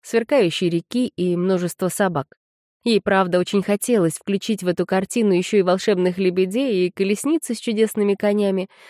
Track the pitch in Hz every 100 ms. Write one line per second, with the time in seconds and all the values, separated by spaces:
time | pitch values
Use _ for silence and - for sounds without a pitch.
0 | - 226 233 285 180 - 175 170 - 240
1 | 247 - 180 175 180 185 175 - 180 -
2 | 196 160 - _ _ _ _ _ 233 208
3 | 208 196 185 180 180 202 190 202 - 233
4 | 165 - - 196 - 208 180 175 175 190
5 | 196 240 214 180 185 208 185 185 - 190
6 | 180 180 190 180 185 214 277 190 180 -
7 | 196 202 277 320 - 226 - 214 220 220
8 | 202 202 208 208 202 190 190 _